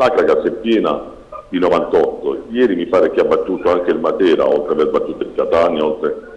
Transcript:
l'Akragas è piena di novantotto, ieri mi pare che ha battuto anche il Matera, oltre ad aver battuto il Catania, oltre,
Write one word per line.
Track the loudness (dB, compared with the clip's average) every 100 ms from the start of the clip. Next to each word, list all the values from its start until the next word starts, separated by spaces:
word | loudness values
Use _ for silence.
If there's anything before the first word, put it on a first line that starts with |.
| 2
l'Akragas | 2 2 2 0
è |
piena | -2 0 2 2 -2 -6 -18 -18 -18 -6
di | -2
novantotto, | 2 2 2 2 2 -2 -6 -6 -4
ieri | 0 2 0
mi | 0
pare | 2 2
che | 2
ha | 0
battuto | 0 -2 -2 0
anche | 0 0
il | 0
Matera, | 0 2 2 4 2
oltre | 2 0
ad | 0
aver | 0
battuto | 0 -2 -6
il | -6 -4
Catania, | 0 2 2 2 -2
oltre, | -2 -4 -6 -12